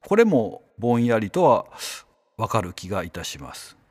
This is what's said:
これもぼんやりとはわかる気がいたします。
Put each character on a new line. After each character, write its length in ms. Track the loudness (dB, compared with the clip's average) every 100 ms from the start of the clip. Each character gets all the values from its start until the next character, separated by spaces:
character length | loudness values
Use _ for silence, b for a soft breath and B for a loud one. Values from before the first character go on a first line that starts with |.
| 0
こ 120 | 4
れ 80 | 4
も 380 | 4 0 -6 _ -4
ぼ 200 | 0 2
ん 80 | 2
や 120 | 2
り 140 | 0
と 140 | 2 4
は 200 | 4 2 B B B _ _ _ -8
わ 140 | -2
か 120 | -2
る 120 | -4
気 160 | -10 -8
が 140 | -6
い 60 | -6
た 140 | -10
し 160 | -12 -12
ま 140 | -16
す。 240 | -18 -20 _ _